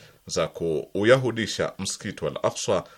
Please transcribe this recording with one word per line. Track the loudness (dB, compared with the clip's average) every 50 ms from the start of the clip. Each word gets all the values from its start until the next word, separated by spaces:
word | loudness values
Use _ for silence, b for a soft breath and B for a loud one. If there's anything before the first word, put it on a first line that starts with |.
| B B B B B -6
za | -2 -2 -2 -2
kuuyahudisha | -2 -4 -2 0 0 -2 -2 -2 -2 2 6 6 6 6 6 2 -2 -2 -4 -4 -2 -2 -2 -2 -4 -6
msikiti | -6 -6 -6 -6 -8 -10 -8 -4 -4
wa | -4
Al-Aqsa | -4 0 -2 -2 -2 -2 0 0 0 0 0 B B